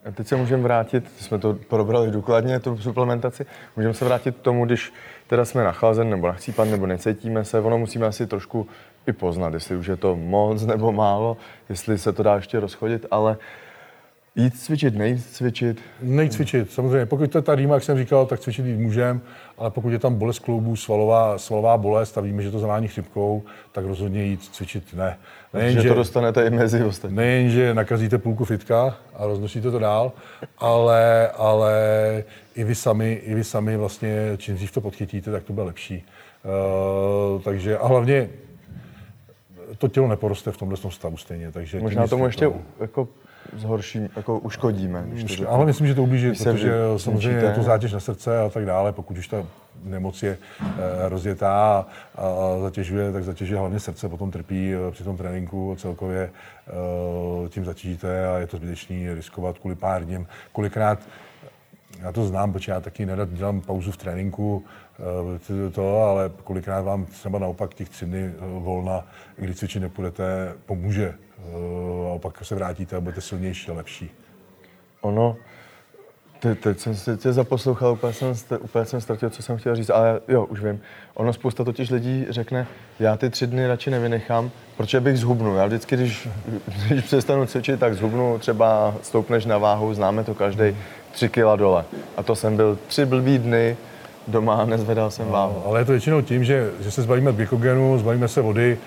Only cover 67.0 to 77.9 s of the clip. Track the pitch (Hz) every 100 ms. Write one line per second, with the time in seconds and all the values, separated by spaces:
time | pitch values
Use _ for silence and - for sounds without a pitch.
67 | 90 - 101 101 95 87 95 - 95 -
68 | 87 92 92 80 92 90 90 92 90 92
69 | 87 - - - 95 90 95 101 92 92
70 | 92 90 92 92 92 - - 92 90 98
71 | 95 - - - 90 85 87 87 90 87
72 | 90 87 92 - - 98 90 82 90 92
73 | 87 90 - 92 95 90 - 82 80 -
74 | 82 - - - - _ - _ _ _
75 | 104 104 120 117 - - - - _ -
76 | - _ _ - 120 107 110 95 - 104
77 | - 113 131 127 123 127 135 120 123